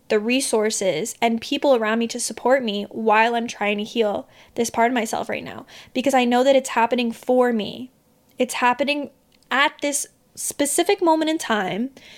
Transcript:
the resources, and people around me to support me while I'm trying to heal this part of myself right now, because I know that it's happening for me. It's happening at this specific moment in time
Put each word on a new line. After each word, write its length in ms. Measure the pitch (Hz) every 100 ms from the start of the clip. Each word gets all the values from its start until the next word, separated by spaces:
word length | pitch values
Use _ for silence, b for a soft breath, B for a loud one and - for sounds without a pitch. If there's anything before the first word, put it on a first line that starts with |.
| -
the 120 | 214
resources, 920 | 220 254 - 226 214 - 190 151 226 -
and 200 | 233 226
people 340 | - 285 285
around 240 | 247 214 226
me 80 | 233
to 120 | 240
support 420 | - - 240 269
me 220 | 226 202
while 500 | 202 226 220 214 226
I'm 140 | 233 233
trying 300 | - 208 208
to 60 |
heal 440 | 214 240 208 196 b b b
this 160 | - 233
part 200 | - 233
of 40 |
myself 340 | 247 226 - -
right 160 | -
now, 220 | - - B B B
because 220 | 254 269
I 100 | 262
know 200 | 240 247
that 120 | 262 269
it's 140 | 262
happening 420 | 233 226 247 233
for 400 | 226 - 254 247
me. 380 | 226 196 - 254 _ _ _ _ -
It's 160 | 247
happening 560 | - 247 247 285 294 277 _ _ _ -
at 220 | 254 294 -
this 240 | 285 285 - _ _
specific 680 | - - - 285 - 339 392
moment 280 | 330 320 311
in 80 | 320
time 520 | - 214 185 185 262 B B